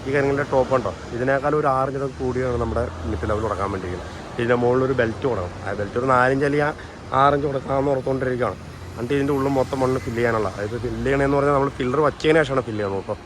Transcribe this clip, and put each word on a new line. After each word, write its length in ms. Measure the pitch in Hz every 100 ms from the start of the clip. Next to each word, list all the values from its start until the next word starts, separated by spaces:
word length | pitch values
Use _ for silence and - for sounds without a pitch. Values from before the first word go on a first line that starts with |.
ഈ 40 | 131
കരിങ്കല്ലിൻ്റെ 320 | 143 139 139 143
ടോപ്പ് 200 | 135 123 131
ഉണ്ടോ, 160 | 104 87 - 117
ഇതിനേക്കാളും 400 | 131 135 143 151
ഒരു 60 | 147
ആറ് 180 | 131 135
ഇഞ്ച് 160 | 135 139 131
കൂടിയാണ് 380 | 127 123 131 120
നമ്മുടെ 200 | 117 117 120 - 113
മിഡ് 180 | 104 107
ലെവൽ 120 | 104 110
കൊടുക്കാൻ 220 | 95 98
വേണ്ടിയിരിക്കുന്നത്. 420 | 98 90 90 - - - -
ഇതിൻ്റെ 200 | 120 123
മുകളിലൊരു 320 | 120 127 131 127
ബെൽറ്റ് 260 | 113 98 135
കൊടുക്കണം. 220 | 104 87 -
ആ 100 | 95 101
ബെൽറ്റ് 180 | 101 123
ഒരു 60 | 131
നാലഞ്ച് 340 | 127 127 135 143
അല്ലെങ്കിൽ 220 | 147 147 151 - - - 131
ആറിഞ്ച് 240 | 143 143 147
കൊടുക്കാമെന്ന് 420 | 135 127 135 139
ഓർത്തുകൊണ്ടിരിക്കുകയാണ്. 640 | 135 127 135 131 123 117 92 - - -
എന്നിട്ട് 220 | - 120 143
ഇതിൻ്റെ 140 | 139 139
ഉള്ളിൽ 160 | 135 135
മൊത്തം 200 | 123 135
മണ്ണ് 180 | 131 131 127
ഫില്ല് 140 | 113
ചെയ്യാനുള്ള, 280 | 120 113 98
അതായത് 220 | 95 104 117 120
ഫില്ല് 180 | 113 120
ചെയ്യണമെന്ന് 280 | 139 139 143
പറഞ്ഞാൽ 160 | 143 139
നമ്മൾ 120 | 139 -
ഫില്ലർ 200 | 127 139 147
വച്ചതിന് 320 | - 156 160
ശേഷമാണ് 240 | 143 135 117
ഫില്ല് 140 | 107
ചെയ്യണം 140 | 101 98
കേട്ടോ. 140 | 92 104